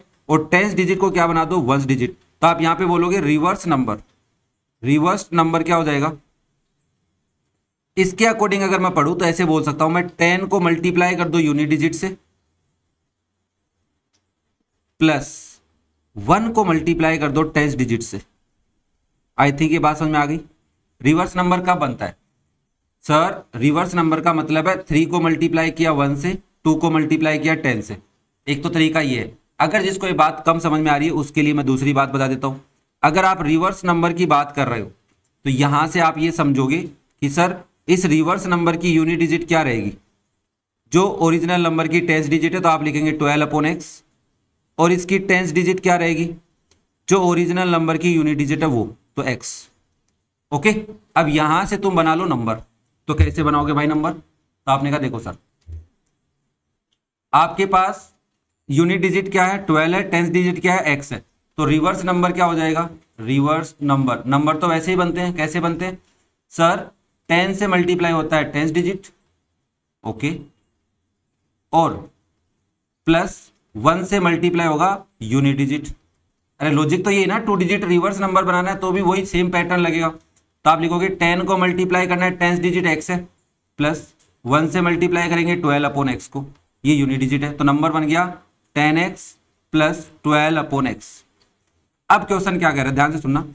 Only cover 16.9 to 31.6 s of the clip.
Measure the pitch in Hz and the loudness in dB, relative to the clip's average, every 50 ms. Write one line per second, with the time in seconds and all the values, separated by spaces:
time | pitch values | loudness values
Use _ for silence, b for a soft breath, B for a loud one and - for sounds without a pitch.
16.9 | 165 - 160 160 160 147 151 147 135 156 156 156 - 151 147 147 127 127 127 113 | 0 0 0 0 0 0 -2 -2 0 0 -2 0 0 0 0 0 0 -2 -2 -2
17.9 | 117 113 117 - - 101 - _ _ _ _ _ _ _ _ _ _ _ _ _ | -2 -4 -4 -8 -12 -14 -14 _ _ _ _ _ _ _ _ _ _ _ _ _
18.9 | _ _ _ _ _ _ _ _ _ - 135 143 139 143 160 151 160 160 143 151 | _ _ _ _ _ _ _ _ _ 0 0 0 2 0 0 0 2 2 2 0
19.9 | 151 151 160 156 156 147 147 143 156 160 - - _ _ _ _ _ _ _ _ | 0 0 -2 -2 0 0 -2 -2 -4 -6 -10 -14 _ _ _ _ _ _ _ _
20.9 | _ _ 123 139 156 175 185 175 - 180 180 180 180 180 180 180 180 160 147 127 | _ _ 0 2 2 2 0 0 -2 -2 0 2 0 2 2 0 0 0 0 -2
21.9 | - - 107 92 - _ _ _ _ _ _ _ _ _ _ _ _ _ _ _ | -4 -6 -8 -10 -10 _ _ _ _ _ _ _ _ _ _ _ _ _ _ _
22.9 | _ _ - - 147 156 165 190 196 - - _ - 113 123 147 147 165 185 175 | _ _ -2 2 2 2 2 2 -2 -6 -12 _ -6 0 0 2 2 2 0 0
23.9 | 180 175 160 160 160 156 - 170 165 156 147 - 156 160 156 185 190 185 - - | 0 0 2 2 0 2 2 0 0 0 0 0 0 0 0 0 -2 -2 -4 0
24.9 | 160 151 165 151 175 175 165 165 160 - 165 165 - 160 160 160 - - 165 160 | 0 2 2 2 0 0 2 2 2 2 0 0 0 0 -2 -2 -2 0 0 0
25.9 | 151 139 143 139 143 143 143 180 196 196 - _ _ _ - 160 156 156 165 165 | 0 0 0 0 -2 -2 -4 -4 -6 -6 -10 _ _ _ 0 0 2 2 2 2
26.9 | 160 160 151 156 165 156 160 156 151 151 151 160 160 156 - 135 120 107 101 - | 2 0 2 0 0 0 0 0 0 0 0 0 -2 0 0 -2 -2 -2 -4 -8
27.9 | 104 92 - _ _ _ _ _ _ _ _ - 147 143 143 151 160 165 160 156 | -12 -14 -16 _ _ _ _ _ _ _ _ -6 -4 -4 -4 -2 0 2 2 2
28.9 | 156 160 151 135 123 117 101 - - - _ _ _ - - 156 151 214 185 190 | 2 0 0 0 -2 -4 -4 -8 -12 -18 _ _ _ -2 0 0 2 0 0 0
29.9 | 190 185 196 185 170 147 156 160 160 - - 165 165 170 160 160 151 156 156 151 | -2 -2 -2 -2 2 2 2 2 0 0 0 0 0 2 0 0 0 2 2 2
30.9 | 147 143 151 165 151 151 139 139 - 156 147 147 147 143 | 2 2 0 0 -2 -2 -4 -2 0 0 0 2 2 0